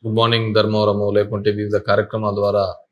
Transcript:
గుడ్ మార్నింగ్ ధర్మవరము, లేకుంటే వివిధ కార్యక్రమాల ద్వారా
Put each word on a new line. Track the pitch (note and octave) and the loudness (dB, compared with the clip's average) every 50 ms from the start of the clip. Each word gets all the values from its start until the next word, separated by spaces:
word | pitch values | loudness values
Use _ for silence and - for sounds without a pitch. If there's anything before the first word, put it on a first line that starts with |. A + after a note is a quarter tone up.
| _ | _
గుడ్ | A2+ G#2+ | -2 0
మార్నింగ్ | A2 A2+ A#2 A#2 A2+ A2+ A2 G#2 | 2 2 2 2 0 0 0 2
ధర్మవరము, | A2 G#2 G#2+ G#2+ G#2+ G#2+ G#2 G#2 G2+ G#2 G2+ | 2 2 2 2 2 2 2 2 0 -2 0
లేకుంటే | G2+ G#2 G#2 G#2 G#2+ G#2 G2 G#2+ | 2 0 0 0 -2 -2 -2 -2
వివిధ | G#2 G#2 G#2 G#2 G#2 | -2 -2 -4 -2 -2
కార్యక్రమాల | G2+ - - G2+ G#2+ G#2 - - A2 A2 G#2 G2+ | -2 0 2 0 0 0 -2 -4 -4 -2 -2 -2
ద్వారా | G2+ G2+ G2+ G2+ G#2 G2 F#2 F2 - - _ | 0 -2 0 0 0 0 -2 -4 -10 -18 _